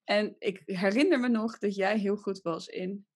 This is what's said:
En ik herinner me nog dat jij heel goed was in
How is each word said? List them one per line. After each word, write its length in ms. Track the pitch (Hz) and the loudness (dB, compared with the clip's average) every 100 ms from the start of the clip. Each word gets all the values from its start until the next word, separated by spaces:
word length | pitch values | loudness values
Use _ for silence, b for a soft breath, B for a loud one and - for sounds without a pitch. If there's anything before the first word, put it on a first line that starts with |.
En 320 | - 208 214 - | 0 0 0 -2
ik 240 | - 185 | -6 -4
herinner 560 | - 190 196 208 370 294 | -6 0 2 4 4 4
me 80 | 247 | 2
nog 300 | 226 226 - | 2 0 -2
dat 160 | 202 | -4
jij 240 | 190 185 214 | 0 0 2
heel 180 | 196 208 | 0 -2
goed 240 | 202 190 | -4 -6
was 260 | 170 165 - | -4 -6 -6
in 400 | - 185 202 - | -8 -6 -8 -12